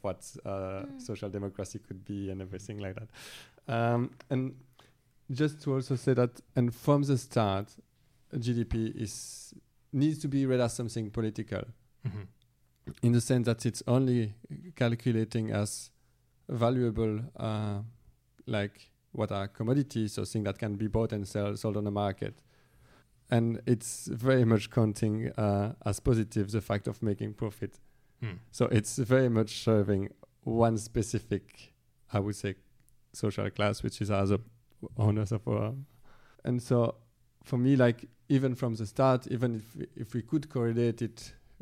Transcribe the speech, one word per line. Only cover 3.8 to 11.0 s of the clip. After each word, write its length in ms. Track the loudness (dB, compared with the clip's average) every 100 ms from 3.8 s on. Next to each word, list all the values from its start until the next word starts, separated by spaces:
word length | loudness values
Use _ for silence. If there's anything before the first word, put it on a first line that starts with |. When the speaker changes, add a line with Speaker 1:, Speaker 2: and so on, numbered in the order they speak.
| 2 2 -2 -6 -4
Speaker 1:
and 240 | -2 -2 -8 -20 _ _ _ _ _ -8
just 320 | 0 0 0
to 120 | -2
also 220 | -2 0 0
say 180 | 2
that, 260 | 4 2 -2 -4
and 180 | 2 2
from 300 | 2 2 4
the 160 | 4 0
start, 560 | 2 0 2 0 -4 -14 _ _ _ _ _ -4
G 140 | 0
D 120 | 0
P 120 | 0 -2 -2
is, 600 | -4 -8 -8 -14 -16 -18 -20 -20 _ _
needs 280 | 2 2 2
to 80 | -2
be 180 | 0 2
read 140 | 2
as 120 | 2
something 360 | -2 -4 -4